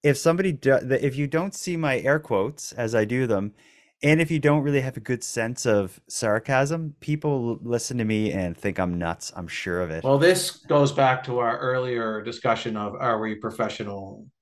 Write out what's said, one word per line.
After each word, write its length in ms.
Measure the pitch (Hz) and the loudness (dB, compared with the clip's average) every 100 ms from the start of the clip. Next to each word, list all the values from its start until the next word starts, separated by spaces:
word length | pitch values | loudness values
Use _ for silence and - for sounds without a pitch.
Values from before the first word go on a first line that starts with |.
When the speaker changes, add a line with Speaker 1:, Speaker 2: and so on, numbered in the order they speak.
Speaker 1:
If 140 | 147 135 | 2 4
somebody 360 | 170 170 190 | 2 2 0
do, 260 | 147 131 135 | 0 4 2
the, 240 | 127 131 143 | 2 0 0
if 100 | 131 | -2
you 100 | 143 | -2
don't 260 | 156 190 - | -2 -4 -8
see 220 | - 170 | -6 -2
my 220 | 156 127 | 0 0
air 200 | 131 151 | 2 0
quotes 540 | 151 104 104 147 - | 2 0 0 -4 -14
as 220 | - 117 113 | -6 0 2
I 100 | 107 | 2
do 220 | 123 127 | 0 2
them, 260 | 101 101 - _ _ _ _ | 0 -2 -8 _ _ _ _
and 180 | 143 160 | 2 4
if 100 | 156 | 4
you 80 | 160 | 2
don't 240 | 147 147 | 4 4
really 180 | 143 143 | 2 0
have 160 | 131 127 | -2 -8
a 40 | |
good 220 | 107 123 | -4 -4
sense 420 | - - 113 120 123 | -4 -2 -2 0 4
of 360 | 104 95 - _ | 4 2 -6 _
sarcasm, 880 | - 113 107 - 131 143 165 156 147 | -4 0 0 2 2 2 -2 -6 -10
people 580 | - 151 151 139 117 113 | -4 -2 0 0 -2 -4
l-, 60 | 117 | -2
listen 280 | 117 - 123 | -2 -2 -2
to 60 | 110 | 0
me 260 | 107 107 | 2 2
and 240 | 87 90 82 | 0 -2 -2
think 220 | 101 92 | -4 0
I'm 180 | 90 87 | -2 0
nuts. 340 | 85 82 - - | -2 -4 -10 -12
I'm 120 | 87 | -10
sure 340 | - - 87 | -8 -4 -2
of 100 | 87 | -2
it. 120 | 80 | -2
Speaker 2:
Well, 140 | 131 139 | 2 4
this 340 | 170 180 - | 6 4 0
goes 400 | - - 147 139 | -8 0 4 4
back 320 | - 131 131 - | 4 2 2 -2
to 140 | 123 | -2
our 180 | 117 117 | -2 -2
earlier 640 | 131 127 127 120 110 107 | -2 -2 -2 -2 -2 -4
discussion 540 | 107 117 123 113 120 107 | -8 -4 0 0 -2 -6
of, 180 | 104 123 | -6 -4
are 240 | 131 113 | -2 -2
we 160 | 110 107 | -2 -6
professional 920 | 113 107 107 - 104 98 98 104 110 _ | -8 -4 -4 -4 -10 -10 -12 -16 -20 _